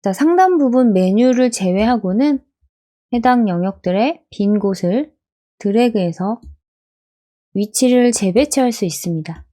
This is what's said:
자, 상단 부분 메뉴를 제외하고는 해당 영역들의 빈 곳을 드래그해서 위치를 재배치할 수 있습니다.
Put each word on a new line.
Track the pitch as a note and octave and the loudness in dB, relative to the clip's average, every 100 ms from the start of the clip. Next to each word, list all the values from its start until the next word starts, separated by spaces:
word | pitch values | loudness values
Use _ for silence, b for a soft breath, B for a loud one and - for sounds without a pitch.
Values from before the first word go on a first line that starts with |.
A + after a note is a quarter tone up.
자, | G3+ | -4
상단 | F#3+ D4+ F4+ F#4 F4 | 0 2 4 4 4
부분 | C4+ B3 B3 | 2 2 2
메뉴를 | F#3+ F#3 G3+ B3+ B3 B3+ | 2 2 2 2 2 0
제외하고는 | A#3+ F#3 F#3 A3 A#3+ F#3+ G3 C#4+ C#4 _ _ _ _ _ _ _ | 0 -2 0 0 0 -2 0 0 -2 _ _ _ _ _ _ _
해당 | B3 B3 B3 G#3+ | -2 2 2 2
영역들의 | F3 F#3 F#3+ - F#3 B3 E4 _ | 0 -4 -4 -4 0 -2 -4 _
빈 | - G3+ G#3 | -4 0 0
곳을 | G3 F#3+ F3 G#3+ D4+ _ _ _ _ _ | -2 -4 -2 -2 -4 _ _ _ _ _
드래그해서 | G3+ G#3+ A#3+ A3+ F3 E3 F#3+ A#3 - - _ _ _ _ _ _ _ _ _ | -2 0 0 0 -4 -4 -6 -8 -12 -20 _ _ _ _ _ _ _ _ _
위치를 | G3 G#3 - B3+ B3 A#3+ | -8 -6 -2 2 2 2
재배치할 | A#3 G3 F3+ D4 C#4 B3+ | 0 -2 0 0 0 -2
수 | A3+ F#3+ | -2 -6
있습니다. | - F3 E3 D#3 E3 - | -6 -6 -6 -8 -16 -20